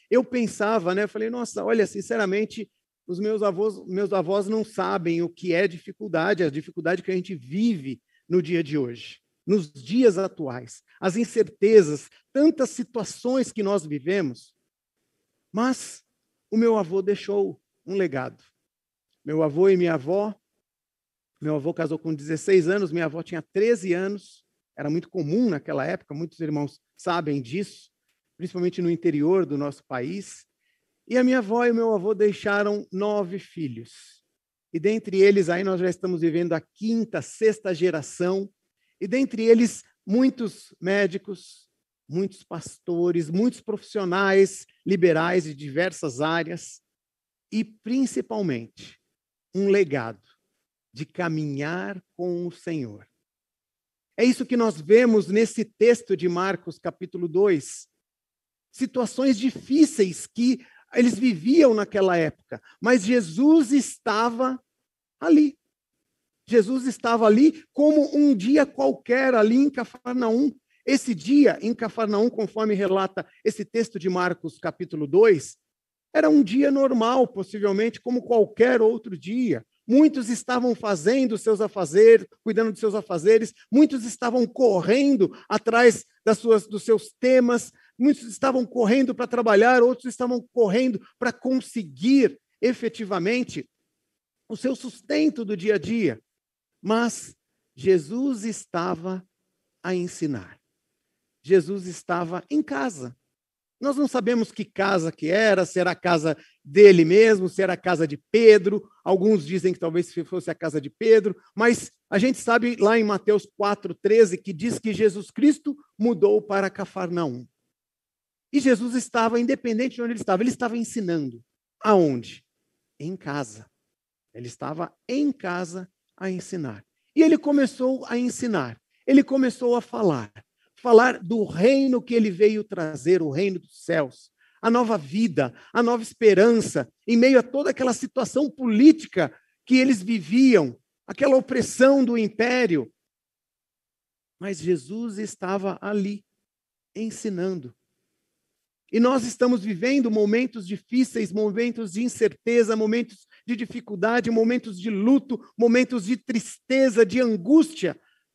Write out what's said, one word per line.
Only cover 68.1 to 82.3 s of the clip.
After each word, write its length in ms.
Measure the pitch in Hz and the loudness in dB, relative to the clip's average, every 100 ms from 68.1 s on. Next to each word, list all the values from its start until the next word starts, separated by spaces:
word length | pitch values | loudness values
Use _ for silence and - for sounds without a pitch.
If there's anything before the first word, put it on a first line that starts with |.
| 294 | 2
um 200 | 294 226 | 2 2
dia 280 | 202 302 | 2 0
qualquer 680 | 277 - 269 - - 247 262 | 0 -2 -2 -2 -2 0 2
ali 220 | 240 214 247 | 2 2 2
em 120 | 285 | 2
Cafarnaum. 840 | 269 - - 240 254 233 226 285 - _ _ - | -2 -10 -12 -10 -4 -2 0 0 -4 _ _ -2
Esse 260 | 269 - | -2 -2
dia 460 | 180 160 285 247 143 | -6 2 4 4 4
em 140 | 208 | -4
Cafarnaum, 560 | 233 226 - 214 208 240 | -6 -6 -4 -2 0 0
conforme 420 | 240 202 220 220 | -2 -6 -4 -2
relata 540 | 196 196 196 190 190 - _ | 0 0 0 -2 -6 -12 _
esse 200 | 220 - | -6 -4
texto 340 | 202 233 226 190 | -6 -6 -6 -6
de 100 | 180 | -4
Marcos, 520 | 180 180 170 160 - | -2 -2 -4 -10 -10
capítulo 480 | 165 - 180 156 143 | -10 -10 -10 -8 0
dois, 480 | 170 220 165 - - _ _ _ _ _ | 4 6 4 -2 -18 _ _ _ _ _
era 160 | 311 311 | 0 4
um 140 | 302 | 4
dia 260 | 202 247 285 | 4 2 2
normal, 560 | 277 269 247 226 262 247 | 2 2 2 2 2 0
possivelmente, 720 | 196 185 214 202 196 226 - | -2 -10 -4 -2 0 -2 -4
como 220 | 240 247 | -4 -4
qualquer 580 | - 233 214 - 240 247 | 0 2 2 2 2 4
outro 380 | 220 233 226 170 | 2 0 -6 -12
dia. 480 | 151 240 240 123 - _ - | -8 -4 -2 -2 -6 _ 0
Muitos 440 | 254 311 277 220 | 4 4 2 -4
estavam 440 | 233 - 247 247 | -6 -4 -2 -2
fazendo 640 | 226 214 180 165 269 254 214 | -2 -2 -2 0 0 0 -2
seus 240 | 220 208 | -2 -2
afazeres, 680 | 214 202 160 175 226 226 185 | -2 -4 0 6 8 8 4